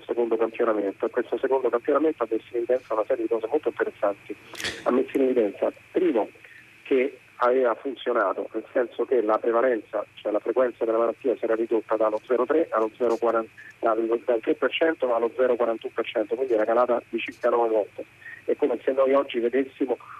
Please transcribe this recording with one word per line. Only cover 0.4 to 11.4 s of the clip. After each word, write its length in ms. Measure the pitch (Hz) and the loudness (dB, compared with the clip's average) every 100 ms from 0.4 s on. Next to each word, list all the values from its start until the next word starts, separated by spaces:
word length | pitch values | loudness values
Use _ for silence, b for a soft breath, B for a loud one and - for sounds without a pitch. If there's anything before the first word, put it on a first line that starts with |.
| 113 - 113 107 101 95 113 | 0 0 0 0 -2 -4 -4
E 40 | |
questo 280 | 127 117 120 | -4 -4 -2
secondo 320 | 135 131 120 | 0 0 0
campionamento 540 | 117 135 139 156 151 | 0 0 2 2 -2
ha 40 | 113 | -4
messo 180 | 110 - | -4 -4
in 60 | 120 | -4
evidenza 360 | 117 127 - 110 | 0 -2 -2 -2
una 100 | 104 | -2
serie 160 | 131 | -2
di 60 | 110 | -2
cose 180 | 113 110 | -2 -2
molto 200 | 113 117 | -2 -2
interessanti. 640 | 104 107 - 101 98 - 104 - B B B | -4 -4 -2 -4 -4 -10 -16 -16 B B B
Ha 80 | - | 0
messo 200 | 123 135 143 | 0 2 0
in 60 | |
evidenza, 480 | 131 123 104 - 113 - - | 2 2 2 0 -4 -4 -4
primo, 360 | 160 175 120 98 - B B B - | 0 2 2 -2 -6 B B B -12
che 360 | - 135 135 - - - | 0 0 0 -4 -12 0
aveva 360 | 123 127 123 110 | 2 4 2 0
funzionato, 760 | 143 120 127 117 95 98 98 | -6 -6 -2 0 0 -2 -6
nel 120 | 110 - | -8 -4
senso 320 | 135 120 - 117 | -2 -2 -2 0
che 160 | 127 | 2
la 160 | 107 110 | 2 2
prevalenza, 640 | - 117 131 113 - 104 - - | 2 2 2 0 -4 -6 -8 -8
cioè 160 | 107 | -4
la 80 | 107 | -2
frequenza 440 | 120 120 127 - 113 | 0 0 0 0 -2
della 120 | 113 | 0
malattia, 380 | 117 113 131 | 0 0 -2
si 60 | 104 | -2